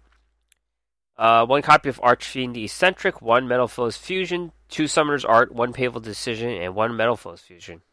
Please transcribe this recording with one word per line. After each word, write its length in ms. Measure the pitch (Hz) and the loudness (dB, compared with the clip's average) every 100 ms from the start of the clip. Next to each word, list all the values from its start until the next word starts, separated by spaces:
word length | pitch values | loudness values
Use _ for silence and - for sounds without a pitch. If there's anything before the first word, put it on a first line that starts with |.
| _ _ _ _ _ _ _ _ _ _ _ - | _ _ _ _ _ _ _ _ _ _ _ 0
Uh, 280 | 113 117 117 | 4 6 6
one 160 | 139 | 2
copy 280 | 147 147 143 | 2 0 -2
of 100 | 120 | -2
Archfiend 540 | 123 123 - 135 127 120 | 0 0 -2 -8 -8 -6
Eccentric, 640 | 107 - 185 190 196 - | -8 0 0 0 -4 -4
one 260 | 113 120 127 | 2 2 4
Metal 200 | 123 120 | 0 0
Foes 280 | - 120 - | -2 -4 -4
Fusion, 560 | - 185 180 175 170 - _ | -8 -6 -4 -4 -6 -14 _
two 200 | - 151 | -4 0
Summoner's 360 | - 151 143 | 2 2 0
Art, 300 | - 113 - | 4 4 4
one 180 | 120 120 | 0 -4
Painful 300 | 117 127 120 | 0 -4 -4
Decision, 480 | 113 101 127 110 117 | -10 -8 -6 -4 -4
and 260 | 101 90 95 | -4 -6 -2
one 200 | 113 117 | -2 0
Metal 200 | 117 113 | 0 0
Foes 260 | 85 85 | -6 -18
Fusion. 400 | _ 87 82 82 _ | _ -20 -20 -20 _